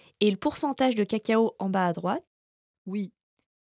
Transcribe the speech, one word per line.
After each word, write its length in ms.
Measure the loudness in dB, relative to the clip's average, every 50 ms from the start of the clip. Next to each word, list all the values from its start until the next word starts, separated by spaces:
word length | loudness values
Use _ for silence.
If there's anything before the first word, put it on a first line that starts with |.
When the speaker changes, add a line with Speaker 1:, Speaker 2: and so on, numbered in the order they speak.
| -20 _ _ 2
Speaker 1:
et 100 | 2 2
le 60 | 2
pourcentage 580 | 2 0 -2 -2 0 -2 -2 0 2 2 2 2
de 80 | 0 0
cacao 500 | -2 -2 -4 0 2 2 4 2 2 0 -4
en 100 | -4 -2
bas 160 | 0 0 0
à 80 | 0 0
droite ? 320 | -2 -2 -4 -4 -4 -6 _ _ _ _ _ _ _ _ _ _ _ -12
Speaker 2:
Oui, 260 | -8 -6 -6 -6 -6 -10 _ _ _ _ _ _ _ _ _